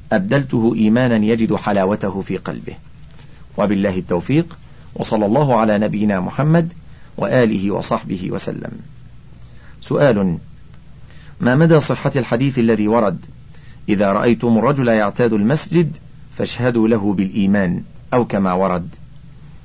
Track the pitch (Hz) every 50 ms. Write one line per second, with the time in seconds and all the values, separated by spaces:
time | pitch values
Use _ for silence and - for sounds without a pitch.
0 | - - 110 107 92 104 131 143 135 131 - 123 110 120 110 110 110 107 110 123
1 | 127 123 117 110 104 107 117 113 113 104 104 90 - 107 104 98 95 95 107 104
2 | - 101 92 98 80 - 95 90 - - 71 57 - - - - - - - -
3 | - - - - - - - - - - - - 104 98 104 98 98 101 92 92
4 | 87 - 90 87 85 - 131 156 175 - - - - - - - - - - -
5 | - - 117 107 104 101 113 143 151 135 123 110 110 110 104 101 107 104 104 101
6 | 107 104 101 92 90 92 - - 139 151 160 170 165 170 - - - - - -
7 | - - - - - - 131 127 120 107 110 95 95 104 95 90 - - - 104
8 | - - - 90 92 101 - 98 - - - - - - - - - - - -
9 | - - - - - - - - - - - - - - - - - - 139 165
10 | 147 135 113 101 98 92 82 78 - - - - - - - - - - - -
11 | - - - - - - - - - 120 127 143 165 160 165 151 123 - 127 -
12 | - 139 131 135 117 - 120 117 135 139 135 131 113 113 113 104 107 104 110 117
13 | 110 98 85 - - - - - - - - - - - - - - - 104 95
14 | 104 98 98 104 - 120 117 113 - 120 113 110 104 135 147 135 131 117 113 110
15 | 104 101 - - 123 117 110 104 101 113 147 156 - - 160 175 170 147 - -
16 | - - - - - - - - - - - - 120 127 113 117 110 110 117 107
17 | 98 104 98 90 95 95 95 110 98 95 101 104 95 87 90 92 - - - -
18 | - - - 127 117 - - 101 98 95 90 92 98 95 90 87 85 87 - -
19 | - - - - - - - - - - - -